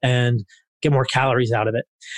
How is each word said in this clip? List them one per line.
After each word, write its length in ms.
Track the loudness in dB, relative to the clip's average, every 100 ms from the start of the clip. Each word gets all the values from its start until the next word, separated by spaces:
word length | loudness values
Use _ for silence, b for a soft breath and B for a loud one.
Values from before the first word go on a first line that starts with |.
and 380 | 0 2 2 0 -4 b b _
get 100 | 0
more 120 | 2
calories 480 | 0 0 0 0 0
out 160 | 0 0
of 60 |
it. 100 | -2 -6 _ B